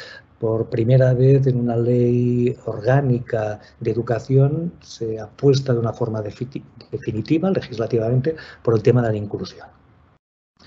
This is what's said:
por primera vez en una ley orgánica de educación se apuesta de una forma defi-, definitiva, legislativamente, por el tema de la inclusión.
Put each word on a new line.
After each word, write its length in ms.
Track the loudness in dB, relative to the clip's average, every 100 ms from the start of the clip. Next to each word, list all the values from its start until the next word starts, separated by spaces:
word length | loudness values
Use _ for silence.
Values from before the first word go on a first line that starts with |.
| -18 -20 _ _
por 300 | -2 -2 -2
primera 460 | -2 2 4 4
vez 320 | 4 4 6 4
en 120 | 0
una 180 | 0 0
ley 800 | 0 2 2 2 2 0 0 -2 -8
orgánica 920 | -4 2 2 2 -2 -2 -4 -4 -8 -16 _
de 100 | -4
educación 840 | -4 -2 -4 2 2 4 0 -6 -10
se 380 | -20 -10 -8 -8
apuesta 540 | -12 2 4 4 2
de 60 | 0
una 140 | -2
forma 280 | -4 -4 -4
defi-, 420 | -8 -10 -10 -10 -16 -20 -12
definitiva, 600 | -8 -6 -6 -2 0 0
legislativamente, 840 | -2 -4 -6 -2 0 2 0 0 -6 -14 -6
por 120 | 0
el 80 | 2
tema 200 | 4 2
de 100 | 0
la 40 | -2
inclusión. 500 | -6 -8 -10 -14 -20 _ _ _ _ _ _ _ _ _